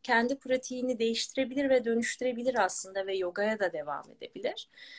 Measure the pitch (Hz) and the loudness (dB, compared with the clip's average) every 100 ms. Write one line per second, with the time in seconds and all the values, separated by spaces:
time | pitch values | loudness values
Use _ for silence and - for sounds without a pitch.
0 | - 233 240 277 247 254 - 254 254 226 | 2 4 4 -2 0 -2 0 -4 -2 0
1 | 233 233 - - 247 269 269 262 226 233 | 0 0 -2 -2 -2 0 4 4 4 2
2 | 233 - 254 240 247 233 185 - 190 196 | 0 -2 -2 0 0 2 2 2 -2 -4
3 | 196 190 180 180 214 214 185 160 147 139 | -2 -2 -2 0 0 2 0 -2 -6 -8
4 | - - - - 208 427 - - - | -10 -16 -14 -6 -6 -6 -12 -20 -20